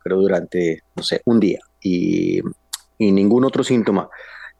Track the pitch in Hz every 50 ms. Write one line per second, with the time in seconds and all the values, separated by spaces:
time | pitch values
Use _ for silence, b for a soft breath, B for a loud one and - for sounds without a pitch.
0 | _ 92 92 95 98 95 92 87 85 - - 90 87 82 78 - _ _ _ -
1 | - - - - - 123 117 113 104 90 - - - _ _ _ - 95 90 87
2 | 87 87 87 87 87 90 92 92 - 92 - - _ _ - - _ _ _ -
3 | 110 101 95 98 98 101 117 123 131 135 - 135 127 - 131 117 101 120 101 92
4 | 87 B B B B B B B B B B